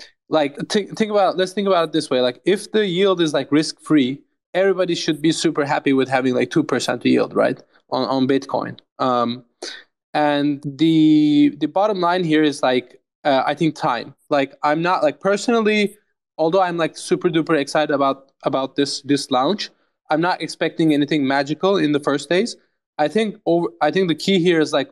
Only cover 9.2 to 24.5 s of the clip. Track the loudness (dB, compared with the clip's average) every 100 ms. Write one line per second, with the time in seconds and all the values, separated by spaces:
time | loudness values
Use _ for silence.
9.2 | -2 -6 -16 _ -16 -16 -20 _ _ -2
10.2 | 0 0 -2 -4 -8 0 2 4 6 6
11.2 | 4 4 4 2 -2 0 0 0 0 0
12.2 | 2 2 2 2 0 0 -2 -14 _ _
13.2 | 0 0 0 -2 -2 0 -2 -2 -6 -18
14.2 | -4 -2 -2 -2 -2 0 0 0 0 0
15.2 | -2 -2 0 0 2 0 0 -4 _ _
16.2 | _ -4 0 2 0 0 -4 -6 -4 -2
17.2 | 0 0 0 0 0 -2 0 0 0 -2
18.2 | _ _ -4 -4 -2 -2 -4 -4 -2 -2
19.2 | 0 0 0 -2 -8 _ _ _ -4 0
20.2 | 0 -2 -6 -6 -4 0 2 2 0 0
21.2 | 0 0 -2 -2 0 2 0 0 -2 -4
22.2 | 0 -2 -2 -8 _ _ _ -4 -2 0
23.2 | -2 -4 -2 0 -2 -2 0 0 0 -2
24.2 | 0 2 4